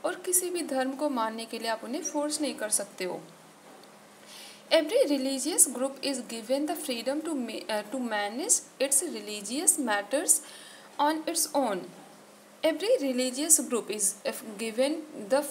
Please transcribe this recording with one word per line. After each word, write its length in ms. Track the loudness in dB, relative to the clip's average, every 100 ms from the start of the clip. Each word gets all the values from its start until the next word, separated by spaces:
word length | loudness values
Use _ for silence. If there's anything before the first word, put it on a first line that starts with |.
और 100 | -2
किसी 360 | -4 2 2 2
भी 120 | -2
धर्म 300 | 0 0 0
को 160 | 0 -2
मानने 360 | 0 -2 -4
के 140 | -8 -4
लिए 100 | -2
आप 120 | -4
उन्हें 180 | -4 -4
force 380 | -2 -2 -2 0
नहीं 140 | -2
कर 140 | -2 -2
सकते 360 | -2 -2 -6
हो। 160 | -4 -4 -10 -20 -20 -20 -20 -20 -20 -20 -20 -20 -20 -18 -18 -18 4
Every 340 | 4 6 2 4
religious 640 | 4 2 -2 0 4 4
group 360 | 2 -4 -2
is 120 | -2 -2
given 440 | -6 -10 -2 0 0
the 100 | -2
freedom 380 | -2 -2 -2 -2
to 120 | -2
ma-, 360 | -4 -4 -6 -2
uh, 240 | -4 -2
to 160 | -4 -2
manage 480 | -2 -2 -4 0 0 0 -2
its 200 | 2 2
religious 800 | 0 -6 -8 -8 -4 0 2 2
matters 600 | 0 0 0 -2 2 2 0 -18 -18 -20 -14 2
on 220 | 2 2 -2
its 280 | -2 0 0
own। 220 | 0 -2 -6 -16 -20 -20 -20 -20 -20 0
Every 340 | 0 2 4 4
religious 580 | 4 2 2 0 4 4
group 260 | 6 -2 -2
is, 160 | 0 -2 0 -4
if 360 | -4 -10 -6
given 320 | -4 2 0 0 -6 -12 2
the 140 | 2 2